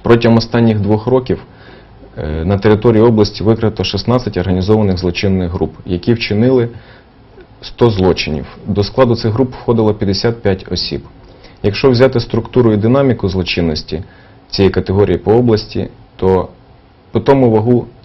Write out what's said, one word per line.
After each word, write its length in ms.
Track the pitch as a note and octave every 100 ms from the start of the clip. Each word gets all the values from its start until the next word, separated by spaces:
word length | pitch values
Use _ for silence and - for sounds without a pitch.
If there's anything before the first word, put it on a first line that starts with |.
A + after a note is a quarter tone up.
Протягом 360 | - A#2 A#2+ A#2
останніх 420 | A2+ A#2+ A#2 G#2+
двох 280 | G2+ G#2+ A#2
років, 320 | B2+ B2+ F2 - - - - - - - -
е, 280 | D2+ D#2 E2+
на 120 | G2
території 460 | G#2+ G#2+ A#2+ A2
області 400 | A#2 A2 G#2 -
викрито 400 | G2 A2 A2 G2+
шістнадцять 540 | F#2+ F#2+ A2+ B2 A2+ F2+
організованих 600 | F#2 F#2 F#2 A2 G#2 F#2
злочинних 540 | F#2 F2 G2+ F#2+ F2+
груп, 220 | F2+ D#2 - -
які 280 | F2+ A#2+
вчинили 560 | A#2 - G#2 B2 C3 A#2 - - - _ _ - - - -
сто 280 | - - A#2+
злочинів. 560 | G2 F#2 E2+ - D2+ - - -
До 160 | G2+
складу 320 | G2+ - B2+ A2+
цих 160 | A2+
груп 220 | G#2+ B2+ -
входило 320 | - A2+ G#2+
п'ятдесят 480 | G#2 G2 F#2+ A#2 A#2
п'ять 240 | G2+ F#2+ -
осіб. 300 | F2+ - C#2+ - - - - - - G#2
Якщо 240 | G#2 C#3
взяти 300 | A#2+ C3 B2+
структуру 540 | - A#2 - B2 A#2
і 40 | G#2+
динаміку 520 | A2+ C3+ C#3 A#2 G2
злочинності 760 | F#2 F2 - E2 D#2 - D#2+ G2 - - - _
цієї 200 | - F#2+
категорії 480 | F#2 F#2 G2 F#2+ E2+
по 160 | F#2+
області, 540 | A#2 B2 G#2+ - - - - - -
то 320 | F#2 F#2 E2 - - - _ _ _
питому 400 | A#2 A2 C3+ B2+
вагу 340 | A2 A2+ B2 - -